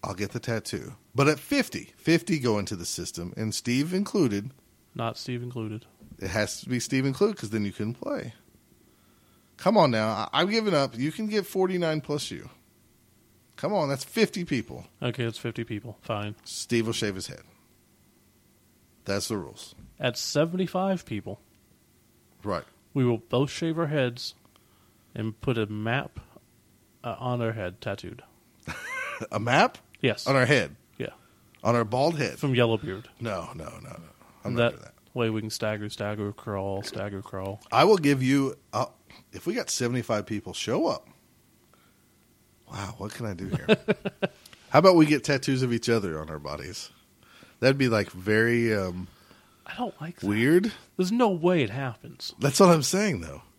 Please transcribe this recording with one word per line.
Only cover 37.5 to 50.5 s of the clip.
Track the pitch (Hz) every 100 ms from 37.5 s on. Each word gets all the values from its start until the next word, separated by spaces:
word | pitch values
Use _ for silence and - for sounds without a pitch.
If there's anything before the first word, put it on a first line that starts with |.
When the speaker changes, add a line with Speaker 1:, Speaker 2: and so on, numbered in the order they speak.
| 104 -
Speaker 1:
I | 117
will | 170 202
give | 143 139
you, | 131 139 135 - _
uh, | 107 123 - _ - _
if | - -
we |
got | 240 -
seventy-five | - 120 127 110 107
people | 104 107 -
show | 92 - 143 311
up. | 113 - _ _ _ _ _ _ _ _ _ _ _ _ _ _ _ _
Wow, | - 101 -
what | 104
can | - 113
I |
do | 87 95
here? | - -
<laughs> | 214 - - 190 - 185 - - - -
How | 143
about | 185
we | 175
get | 151 147
tattoos | - 139 - 131
of | 127
each | 117 -
other | 113 98 78
on | 78
our | 78
bodies? | 73 76 73 - - - _ _ - - - _
That'd | 123 139
be, | 131
like, | 113 101
very, | 90 92 107 117 120 117
um, | 107 92 90 92 - - - _ _ -
Speaker 2:
I | -
don't | 247 -
like | 156 -
that. | 95
Speaker 1:
weird. | 104 127